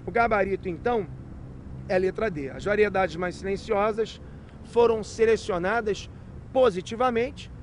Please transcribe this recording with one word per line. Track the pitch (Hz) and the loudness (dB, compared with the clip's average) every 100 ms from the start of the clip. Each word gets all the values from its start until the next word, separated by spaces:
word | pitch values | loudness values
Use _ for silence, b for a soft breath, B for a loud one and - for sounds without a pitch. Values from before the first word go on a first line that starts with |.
O | - | 0
gabarito, | 202 233 214 196 190 185 | 2 4 4 2 0 -4
então, | 156 240 240 180 - - - - - - - - | -2 0 0 -2 -10 -14 -14 -14 -14 -12 -12 0
é | |
a | 185 | 2
letra | 190 185 220 | 2 0 -2
D. | 156 131 | -2 -6
As | 131 | -4
variedades | 147 208 208 190 185 | 0 4 4 4 2
mais | 160 180 - | 0 -4 -4
silenciosas | 190 196 - 202 214 220 214 - B B B B | -4 -4 0 2 2 0 -4 -6 B B B B
foram | - 226 233 220 | 0 4 4 4
selecionadas | 196 - 220 214 - 180 180 233 214 190 - B B - - | -4 2 4 4 2 0 0 0 0 -4 -6 B B -16 -2
positivamente | 262 254 180 - 220 254 226 254 - - - | 4 4 4 -6 0 2 2 -2 -6 -14 -16